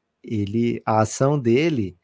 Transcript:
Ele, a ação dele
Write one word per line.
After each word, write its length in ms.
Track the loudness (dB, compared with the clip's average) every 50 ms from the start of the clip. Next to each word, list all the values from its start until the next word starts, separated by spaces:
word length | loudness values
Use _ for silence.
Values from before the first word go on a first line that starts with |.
| _ _ _ _ -12
Ele, 580 | -6 -4 -4 -4 -2 -2 -2 -2 -2 -2 -4 -2
a 140 | 0 2 2
ação 400 | 2 2 0 0 0 0 0 0
dele 580 | 2 2 2 2 2 0 0 -2 -4 -6 -8 _